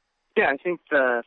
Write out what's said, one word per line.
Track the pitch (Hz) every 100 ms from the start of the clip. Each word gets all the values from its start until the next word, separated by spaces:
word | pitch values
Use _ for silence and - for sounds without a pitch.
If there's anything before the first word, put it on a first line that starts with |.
| _ _ _ -
Yeah, | 185
I | 139
think | 180 170 _
the | 147 131 120